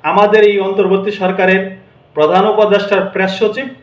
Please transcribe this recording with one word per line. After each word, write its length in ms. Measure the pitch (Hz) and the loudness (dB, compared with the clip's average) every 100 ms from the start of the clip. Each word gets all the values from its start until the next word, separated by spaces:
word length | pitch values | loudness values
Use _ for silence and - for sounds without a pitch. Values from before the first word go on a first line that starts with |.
আমাদের 400 | 156 185 208 214 | 0 2 4 4
এই 160 | 208 202 | 4 2
অন্তর্বর্তী 520 | 190 196 196 190 202 | -2 -2 0 0 -2
সরকারের 640 | 202 185 185 185 190 190 - _ _ _ | -4 -4 0 0 0 -4 -12 _ _ _
প্রধান 340 | - 151 180 208 | -2 2 2 2
উপদেষ্টার 640 | 208 208 202 190 196 185 | 2 2 2 0 -2 -2
প্রেস 180 | 190 190 - | -4 -4 -2
সচিব 280 | 220 247 269 - | -4 -4 -10 -14